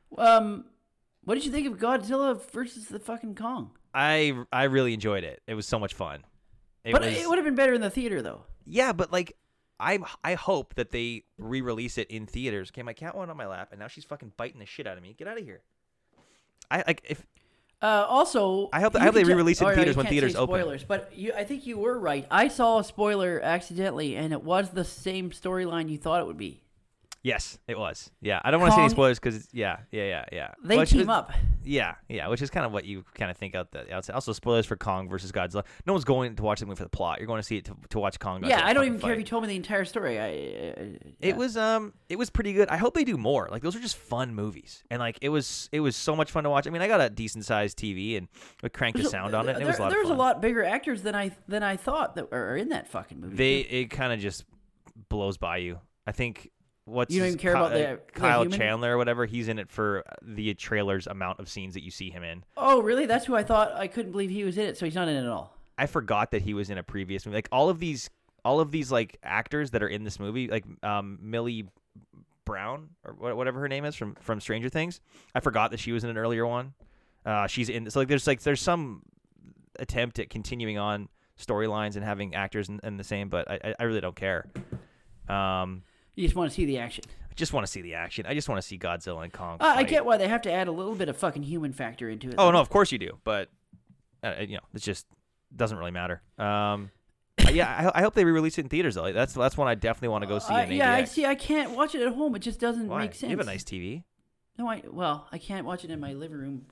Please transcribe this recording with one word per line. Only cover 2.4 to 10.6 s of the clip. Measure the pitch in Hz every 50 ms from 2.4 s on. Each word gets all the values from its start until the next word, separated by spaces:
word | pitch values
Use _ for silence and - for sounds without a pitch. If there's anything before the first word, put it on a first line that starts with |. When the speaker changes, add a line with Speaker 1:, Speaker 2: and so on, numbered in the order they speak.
| - -
Speaker 1:
versus | - 220 254 240 - 233 214
the | - 196 208
fucking | - - 233 226 - 220 196
Kong? | 202 220 233 262 247 117 - - _ _ _
Speaker 2:
I, | - 135 139 151 156 156 156 147 135 120 120 -
I | - 127 135
really | 139 135 135 131 120 113
enjoyed | 107 101 107 101 95 87
it. | 76 65 - _ -
It | 113
was | 107 101
so | - - 110
much | 104 98 -
fun. | - 95 78 71 73 - _ _ _ _ _ - - _ _ _ _ _
It | 226
Speaker 1:
But | 233 -
Speaker 2:
was | 226 226 220
Speaker 1:
it | - 339 339
would | 339 370
have | 302
been | 302 262
better | 247 277 262 240
in | 240
the | 214 196
theater, | - 262 247 233 196 147
though. | 110 82 53 - - - - - _
Speaker 2:
Yeah, | 147 160 233 262 262
but, | 202 170 180 -
like, | 180 180 180 - - _ _ _ _ _ _ _ _ -
I, | 107 156 202 196 - - - -
I | - 156 180
hope | - - - 196 143